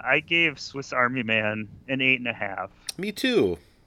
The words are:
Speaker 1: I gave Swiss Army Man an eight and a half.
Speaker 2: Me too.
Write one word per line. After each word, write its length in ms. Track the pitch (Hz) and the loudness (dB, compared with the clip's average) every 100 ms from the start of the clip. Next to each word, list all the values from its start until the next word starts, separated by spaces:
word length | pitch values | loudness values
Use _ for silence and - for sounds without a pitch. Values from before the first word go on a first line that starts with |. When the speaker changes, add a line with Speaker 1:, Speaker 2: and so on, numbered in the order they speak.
| 117 | 4
Speaker 1:
I 140 | 143 | 0
gave 400 | 156 170 165 135 | 2 2 2 0
Swiss 340 | - 139 - | -10 -10 -6
Army 300 | 131 123 131 | 0 2 2
Man 440 | 110 110 107 107 104 - - | 0 2 2 -2 -6 -12 -6
an 140 | 135 | 0
eight 180 | 131 127 | 2 2
and 80 | 120 | 0
a 60 | |
half. 360 | 110 101 95 95 - - - | -4 -6 -6 -8 -10 -14 -8
Speaker 2:
Me 120 | 202 | -6
too. 460 | 208 254 226 101 82 - _ | -2 2 4 4 2 -8 _